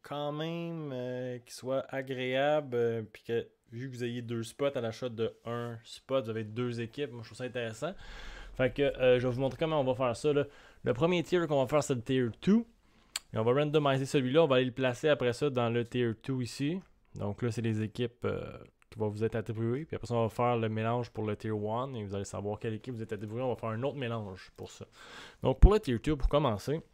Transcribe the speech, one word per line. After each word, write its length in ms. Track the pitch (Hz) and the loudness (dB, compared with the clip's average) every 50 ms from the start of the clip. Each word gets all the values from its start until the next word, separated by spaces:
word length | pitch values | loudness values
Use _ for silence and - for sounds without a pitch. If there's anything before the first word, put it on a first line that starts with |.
quand 300 | - - 143 147 147 147 | -12 -10 -8 -4 -4 -4
même, 600 | 147 151 160 165 165 170 170 170 170 160 151 143 | -4 -4 -4 -4 -4 -6 -6 -6 -6 -6 -6 -6
euh, 460 | 131 123 123 127 127 127 127 127 123 120 | -6 -6 -4 -4 -6 -6 -6 -8 -8 -10
qu'ils 140 | 117 - - | -12 -16 -18
soient 320 | - - 139 135 135 - - | -10 -6 -2 -2 -2 -4 -4
agréables, 840 | - 135 131 131 135 127 127 127 127 131 143 147 151 151 147 135 123 | -8 -8 -6 -6 -6 -4 -2 0 0 2 2 2 2 0 0 -2 0
euh, 260 | 120 117 117 113 113 110 | 0 0 0 0 -2 -6
puis 200 | 101 - - _ | -8 -14 -16 _
que, 240 | - 117 117 113 - _ _ _ _ | -2 -2 -2 -2 -4 _ _ _ _
vu 200 | 117 117 131 135 | -12 -10 -10 -10
que 80 | 123 | -8
vous 80 | 120 123 | -6 -6
ayez 160 | 120 120 123 | -4 -4 -6
deux 220 | 117 113 120 117 113 | -6 -4 -6 -6 -6
spots 340 | 113 - - 143 143 139 | -8 -4 -2 -2 -2 0
à 20 | 131 | -2
l'achat 300 | 117 113 110 - 131 123 | -4 -4 -6 -6 -8 -8
de 260 | 113 110 113 107 - _ _ | -4 -2 -4 -4 -4 _ _
un 320 | 117 120 120 120 120 117 113 - | -8 -6 -6 -6 -8 -10 -12 -14
spot, 400 | - - - _ - 131 135 120 | -18 -20 -20 _ 0 0 0 0
vous 60 | 113 | -2
avez 160 | 110 113 110 | -4 -6 -6
deux 340 | 107 107 120 123 123 117 117 | -6 -4 -4 -2 -2 -2 -4
équipes, 320 | 117 113 - 139 147 120 | -6 -6 -4 -6 -6 -6
moi 80 | 120 117 113 | -8 -14 -14
je 40 | |
trouve 100 | - 110 | -16 -12
ça 60 | - 127 | -10 -10
intéressant. 480 | 127 113 123 117 113 107 - 147 165 196 - - - - - - - - - - - - | -6 -6 -6 -6 -6 -6 -6 -8 -8 -8 -10 -14 -14 -14 -12 -12 -12 -12 -14 -14 -12 -2
Fait 180 | - 131 127 - | 0 0 2 4
que, 80 | - | 4
euh, 380 | 143 139 - - 131 127 123 123 | 2 2 4 6 6 6 6 6
je 80 | 120 | 4
vais 60 | 127 120 | 2 0
vous 80 | 123 | 0
montrer 160 | 135 131 123 - | 0 -2 0 0
comment 220 | 165 160 160 151 | 0 2 2 2
on 20 | 131 | 2
va 100 | 131 127 | 2 2
faire 220 | 113 135 123 113 | 2 2 0 0
ça, 160 | - - 151 | 2 2 2
là. 140 | 143 143 139 - - - - - - - - | 4 4 2 0 -6 -20 -20 -20 -20 -4 -2
Le 100 | 123 123 | -2 2
premier 280 | 113 156 170 180 175 | 4 4 4 4 2
tier 240 | 147 - 180 180 165 | 2 2 2 2 2
qu'on 140 | 147 151 139 | 4 2 2
va 60 | 131 | 2
faire, 160 | 117 147 151 139 | 4 2 2 2
c'est 120 | - 139 | 2 -2
le 60 | 120 | -2
tier 260 | 113 - 131 131 123 117 110 - | 0 0 2 2 2 0 -2 0
two. 260 | - 180 202 233 233 - _ _ _ _ _ _ _ _ _ - _ _ - | 4 4 4 4 4 -2 _ _ _ _ _ _ _ _ _ -12 _ _ -2
Et 40 | |
on 60 | 113 110 | 2 4
va 80 | 120 | 4
randomiser 540 | 127 143 151 151 147 156 147 139 135 131 135 | 4 4 4 4 4 4 6 6 4 4 0
celui-là, 400 | 131 - 147 127 127 131 160 165 | 2 2 2 2 6 6 6 6
on 20 | |
va 80 | 143 131 | 8 6
aller 100 | 127 131 | 4 4
le 60 | 127 | 2
placer 380 | 113 131 131 127 123 - - 151 | 0 0 0 0 0 2 4 4
après 240 | 143 - 127 120 117 | 4 4 4 0 2
ça 160 | - 147 147 | 2 0 0
dans 180 | 127 123 120 | 2 2 2
le 160 | 117 117 120 117 | 2 2 0 0
tier 300 | - - 123 123 117 110 - - | 0 0 0 2 2 0 -2 -4
two 180 | - 135 127 | -4 -2 -2
ici. 380 | 123 113 - - 139 143 175 190 - _ _ _ _ _ - | -4 -6 -4 -2 -2 -2 -2 -4 -6 _ _ _ _ _ -10
Donc 260 | - 101 101 98 - | -6 -6 -6 -4 -2
là, 100 | 123 120 | -2 -2
c'est 100 | 113 120 | -2 0
les 200 | 110 113 110 107 | 0 0 0 0
équipes, 420 | 110 104 - - 123 117 - _ - | -2 -4 -2 -4 -4 -4 -4 _ -4
euh, 160 | 104 98 90 78 - - - - - _ _ _ _ | -4 -2 -4 -6 -10 -12 -16 -18 -20 _ _ _ _
qui 100 | - 110 | -6 -4
vont 100 | 107 107 | -4 -4
vous 160 | 104 107 110 | -2 0 -2
être 100 | 110 - | 0 0
attribuées. 480 | 113 104 - 113 110 113 117 123 139 160 | -2 -4 -4 -4 -2 0 0 0 -2 -4
Puis 140 | - - | -6 -8
après 100 | - - | -8 -4
ça, 80 | - 120 | -2 0
on 80 | 117 113 | 2 2
va 60 | 107 | 0
faire 260 | - - 123 120 120 | 2 2 2 2 2
le 140 | 117 113 110 | 2 0 0
mélange 400 | 107 110 110 113 120 120 120 117 | 0 0 0 0 0 -2 -4 -4
pour 160 | _ 110 110 | _ -4 -2
le 100 | 107 104 | -2 -4
tier 160 | - - 110 | -4 -4 -4
one 420 | 110 107 104 107 110 120 131 139 131 | -4 -2 -2 -2 -2 -4 -4 -4 -6
et 80 | 117 104 | -8 -8
vous 100 | 98 98 | -6 -6
allez 80 | 98 98 | -6 -6
savoir 360 | - - 98 98 104 107 - | -6 -8 -6 -4 -4 -6 -4
quelle 160 | - 117 110 | -4 -6 -6
équipe 180 | 104 - 131 127 | -6 -8 -10 -8
vous 100 | 110 110 | -8 -8
êtes 80 | - | -8
attribuée. 300 | 110 98 110 104 110 120 | -8 -8 -8 -8 -6 -4
On 80 | 131 127 | -2 -2
va 80 | 113 | -2
faire 140 | - - 113 | -2 -4 -4
un 120 | 110 110 127 | -4 -2 -4
autre 140 | 143 135 | -4 -4
mélange 520 | 143 127 117 117 113 104 98 95 95 - - _ | -4 -4 -4 -4 -6 -6 -8 -10 -14 -16 -20 _
pour 160 | - 101 - | -14 -14 -14
ça. 140 | - - - _ _ - - - - - - - - _ - | -14 -16 -18 _ _ -20 -20 -18 -18 -18 -18 -20 -14 _ 0
Donc 160 | 135 131 - | 0 6 8
pour 140 | - 185 208 | 10 10 10
le 80 | 214 | 6
tier 180 | - - 120 110 | 4 0 -2 0
two, 160 | - 147 156 | 0 -2 -2
pour 140 | 135 - - | 0 0 2
commencer 500 | - 147 156 127 107 101 - - 143 165 - _ | 2 2 2 2 0 -2 -4 -6 -6 -6 -6 _